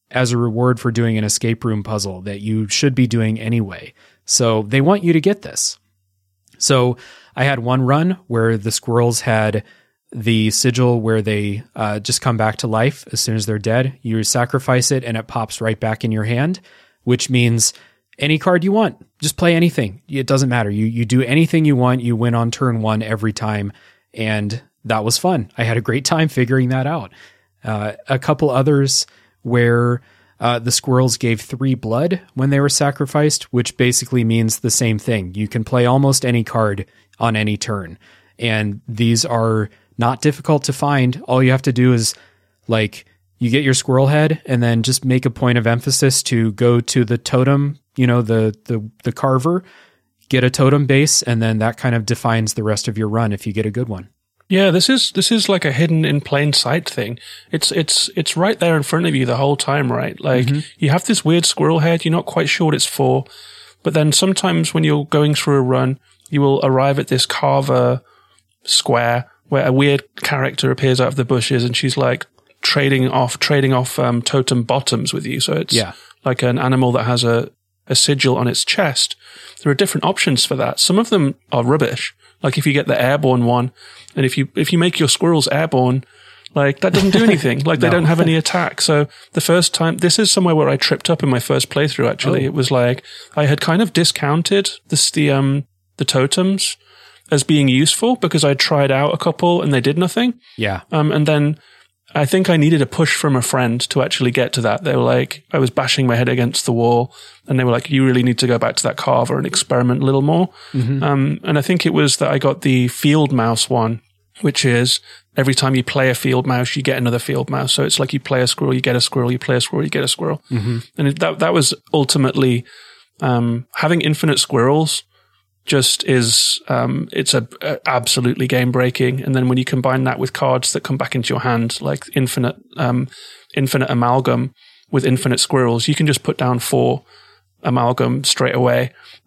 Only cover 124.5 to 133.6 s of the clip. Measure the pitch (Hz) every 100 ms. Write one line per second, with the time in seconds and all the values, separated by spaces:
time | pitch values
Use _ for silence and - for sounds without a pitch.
124.5 | 123 123 151 160 - - _ _ _ _
125.5 | _ - 139 123 - - 127 113 - -
126.5 | - - 123 120 - - - - 135 117
127.5 | - 156 147 - 127 117 - 123 - 127
128.5 | 127 123 127 127 - 127 131 143 131 127
129.5 | 127 127 131 131 131 131 120 131 - 135
130.5 | 127 127 143 - 131 127 131 117 127 123
131.5 | 117 117 - 143 139 - 139 127 - 120
132.5 | - _ - 127 123 131 - - - _
133.5 | -